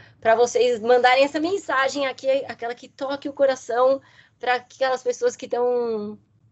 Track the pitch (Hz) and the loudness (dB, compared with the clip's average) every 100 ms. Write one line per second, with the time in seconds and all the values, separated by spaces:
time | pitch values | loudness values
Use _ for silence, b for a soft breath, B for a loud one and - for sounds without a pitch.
0 | B B 226 226 240 233 247 233 226 247 | B B 0 2 2 2 0 0 2 4
1 | 247 254 277 311 320 392 - 269 269 277 | 6 4 2 0 -2 -4 -2 -2 -2 -2
2 | 269 - 269 277 233 226 233 240 262 - | -6 -4 -2 -2 -4 -10 -10 -10 -14 -10
3 | 269 277 285 277 277 254 - 233 254 269 | -8 -6 -8 0 0 0 -4 2 2 2
4 | b b b _ 247 247 - - 262 254 | b b b _ -2 -2 -4 -4 -2 -2
5 | 247 240 240 - 240 247 247 247 240 220 | -4 -2 -4 -4 -6 -2 0 -2 -2 -4
6 | 208 214 _ _ _ | -8 -14 _ _ _